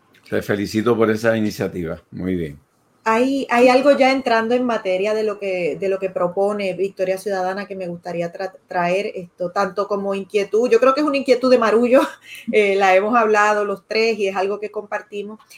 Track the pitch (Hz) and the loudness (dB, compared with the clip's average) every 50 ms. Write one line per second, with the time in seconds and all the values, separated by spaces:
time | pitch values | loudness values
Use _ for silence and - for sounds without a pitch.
0 | _ _ _ _ _ - 107 101 - - 104 98 101 87 - 110 107 120 117 107 | _ _ _ _ _ -6 -6 -4 -2 -2 -2 -2 -4 -2 -2 0 0 2 2 2
1 | 113 107 110 107 113 113 113 110 107 104 - - 101 92 - 90 82 78 85 82 | 2 2 0 0 0 0 0 0 -2 -2 -4 -4 -6 -6 -6 -6 -8 -8 -8 -10
2 | - _ - - 90 92 92 87 82 73 73 71 _ _ _ _ _ _ _ _ | -14 _ -12 -8 -4 -4 -4 -4 -4 -6 -10 -14 _ _ _ _ _ _ _ _
3 | - 220 220 233 254 269 277 269 - - 226 240 247 262 247 269 262 285 277 220 | -4 -2 0 0 0 0 -2 -4 -2 0 4 4 6 6 6 6 6 4 4 6
4 | 262 262 269 269 - 240 226 226 220 226 247 247 254 240 226 214 - 190 185 185 | 4 2 2 0 0 0 0 0 2 0 0 0 0 -2 -2 -2 -2 -2 -2 0
5 | 196 214 214 220 220 214 202 208 202 196 185 180 175 151 139 165 196 190 190 190 | 0 -2 -2 -2 -2 -4 -4 -4 -6 -6 -4 -2 -2 -4 -4 -2 -2 -4 -2 -2
6 | 190 185 185 - 180 175 175 196 196 202 208 208 202 185 170 170 196 196 - - | -4 -4 -2 -2 -4 -2 0 0 0 0 0 -2 -4 -4 -4 -4 -4 -4 -4 -4
7 | 185 180 190 185 - 208 196 185 180 185 190 202 196 196 196 190 185 175 175 175 | -4 -4 -4 -4 -4 -4 -4 -2 -4 -4 -4 -6 -8 -10 -10 -10 -10 -10 -10 -10
8 | - 180 175 170 170 170 175 - 190 185 - - _ - - 180 175 175 180 196 | -10 -8 -6 -6 -6 -6 -6 -8 -10 -10 -10 -14 _ -6 -4 -2 0 0 0 -2
9 | 208 214 - 190 175 175 _ - 180 175 - 202 202 190 180 208 196 - 208 202 | -2 -4 -8 -10 -12 -12 _ -8 -8 -4 -2 -2 -2 -2 -2 -4 -4 -2 -4 -4
10 | 196 196 196 196 190 - - 202 196 196 - 220 247 220 226 226 254 262 269 302 | -4 -4 -6 -6 -6 -4 -2 -2 -2 0 0 0 2 4 4 4 4 4 2 2
11 | 302 302 277 277 - 269 247 247 262 254 254 240 226 214 214 233 240 233 247 285 | 0 0 0 0 2 2 2 2 4 4 4 4 4 4 4 4 4 4 4 4
12 | 302 - - - - - - - - 226 220 214 208 196 190 196 196 190 185 190 | 4 2 -4 -12 -20 -20 -20 -14 -8 0 2 2 4 4 2 4 4 6 6 4
13 | 202 214 247 240 220 214 214 208 208 208 208 208 208 202 196 185 _ - - 220 | 4 4 2 2 2 4 4 4 4 4 2 0 -2 -4 -6 -8 _ -4 -2 0
14 | 226 226 220 208 202 190 196 190 190 196 208 202 214 208 - 214 202 208 214 202 | 0 0 0 -2 -4 -4 -2 -2 -2 -2 -4 -6 -8 -8 -10 -10 -8 -8 -8 -10
15 | - _ 208 202 202 208 220 - _ _ - | -10 _ -10 -10 -10 -10 -14 -18 _ _ -20